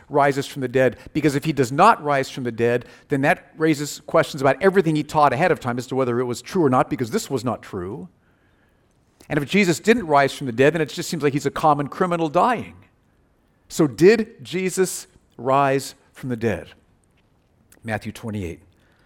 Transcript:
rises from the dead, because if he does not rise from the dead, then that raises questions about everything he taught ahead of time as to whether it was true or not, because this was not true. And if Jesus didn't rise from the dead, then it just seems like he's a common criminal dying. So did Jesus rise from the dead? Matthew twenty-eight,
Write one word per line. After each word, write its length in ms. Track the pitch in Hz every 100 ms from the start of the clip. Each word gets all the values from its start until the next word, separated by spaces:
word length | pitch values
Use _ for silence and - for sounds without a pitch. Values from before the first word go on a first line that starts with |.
| -
rises 380 | 139 143 135 -
from 140 | 143
the 80 | 127
dead, 300 | 131 127 - -
because 220 | 156 151
if 100 | 135
he 80 | 156
does 200 | 143 120
not 300 | 139 208 -
rise 260 | 147 139 131
from 160 | -
the 80 | 120
dead, 320 | 113 117 123 - - -
then 140 | 139
that 300 | 147 175 - -
raises 440 | 160 143 147 - -
questions 360 | 165 147 143
about 200 | 143 135
everything 320 | 190 190 160
he 80 | 151
taught 300 | 147 156 143
ahead 180 | 123 180
of 100 | 139
time 180 | 127 120
as 80 | 120
to 100 | 131
whether 240 | 127 120
it 40 |
was 180 | 123 117
true 200 | - 190
or 80 | 143
not, 200 | 127 151
because 200 | 147 117
this 200 | - -
was 140 | 135
not 180 | 120 101
true. 460 | - 98 90 147 180 _ _ _ _ _ _ _ _ _ _ _ -
And 100 | 147
if 100 | 139
Jesus 320 | 196 180 151
didn't 260 | 202 240 165
rise 280 | 143 139
from 120 | - 135
the 60 |
dead, 220 | 113 139
then 80 | 160
it 80 | 151
just 180 | - -
seems 140 | 165
like 100 | 143
he's 140 | 139 143
a 40 |
common 380 | - 156 143 139
criminal 400 | - 185 170 160
dying. 560 | 175 220 208 98 - _ _ _ _ _ _ _ _ _
So 180 | - 151
did 580 | 110 180 226 214 -
Jesus 640 | 113 180 185 185 180 - - _ _ -
rise 560 | 123 135 139 139 135 - _
from 160 | - 131
the 80 | 117
dead? 320 | 113 85 76 - _ _ _ _ _ _ _ _ _ _
Matthew 300 | 113 107 107
twenty-eight, 480 | - 117 104 85 92 _ _ _ _